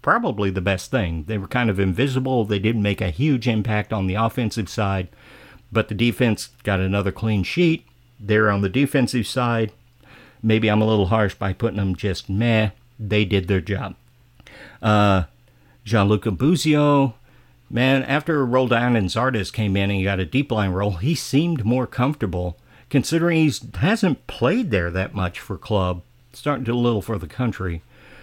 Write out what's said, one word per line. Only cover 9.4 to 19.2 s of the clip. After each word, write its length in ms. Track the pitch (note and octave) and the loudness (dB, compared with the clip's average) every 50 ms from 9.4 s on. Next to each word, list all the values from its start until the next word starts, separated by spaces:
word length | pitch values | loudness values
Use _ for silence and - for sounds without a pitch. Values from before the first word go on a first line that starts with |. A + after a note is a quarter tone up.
| B2 A#2+ A#2 A2+ A2+ G#2+ - _ _ _ _ _ - - - - - - _ _ - | -2 0 0 0 -2 -4 -6 _ _ _ _ _ -20 -20 -20 -20 -20 -20 _ _ 0
Maybe 260 | A2 A2 A2 A2 A2 | 2 2 4 4 4
I'm 120 | G#2 G#2+ | 4 4
a 60 | G#2+ | 4
little 200 | A2 A2 G#2 G2 | 4 4 2 2
harsh 280 | F2+ A2+ A2+ G#2+ G2 - | 2 2 2 2 0 -2
by 180 | _ - G2 F#2 | _ -6 -6 -4
putting 240 | - A#2 A2+ G2 | -2 -2 -2 -2
them 180 | G#2 G2+ F#2+ F#2 | 0 -2 -2 -2
just 340 | - - G2+ F2+ - - - | -2 -2 -4 -4 -4 -6 -4
meh. 420 | G2 G2 A#2 A#2+ A2+ A2 A2 G2+ - _ _ _ _ - | -2 0 2 2 2 2 0 0 -4 _ _ _ _ -12
They 260 | A2 G2 G#2+ G#2 G#2+ | -6 -2 0 0 2
did 220 | F#2 G2+ G2 F#2 | 2 0 -2 0
their 140 | E2+ G2+ F#2 | 2 0 -2
job. 340 | E2 G2+ G2+ - - - - _ _ _ _ _ _ _ _ _ - - - - - - - - | 0 -2 -6 -6 -6 -10 -12 _ _ _ _ _ _ _ _ _ -20 -20 -20 -20 -20 -20 -18 -4
Uh, 420 | - A2 G#2+ G#2+ G#2 G2+ G2 F#2 E2+ - _ _ _ _ _ _ _ _ _ _ _ | 0 2 4 4 6 6 4 2 2 -2 _ _ _ _ _ _ _ _ _ _ _
Gianluca 480 | G#2+ A2 A2 G2 G2+ G#2+ G#2 - A#2 | 0 2 2 4 4 2 2 0 -2
Buzio, 840 | G2 D#2 B2+ D3 F#3 D3+ - D#3+ D3+ D3 D3 D3 C#3+ C#3+ C#3 C3 A2+ - - - - - - _ - _ _ _ | -2 0 2 2 2 2 2 2 2 4 4 4 4 4 2 2 -2 -8 -20 -20 -20 -20 -20 _ -20 _ _ _
man, 340 | - A#2 B2+ C3 C3+ C3+ C3 | -2 0 2 2 2 2 0
after 420 | B2+ C3+ D3+ D3 - D#3+ D3 C3+ | 0 -2 -2 0 0 0 0 0
Roldan 500 | B2 A#2+ B2+ C3 A#2+ A#2 A#2 A#2+ B2 B2 | 2 2 2 2 2 2 2 2 2 2
and 140 | A2+ G2 F2 | 2 2 0
Zardes 420 | - - | 0 0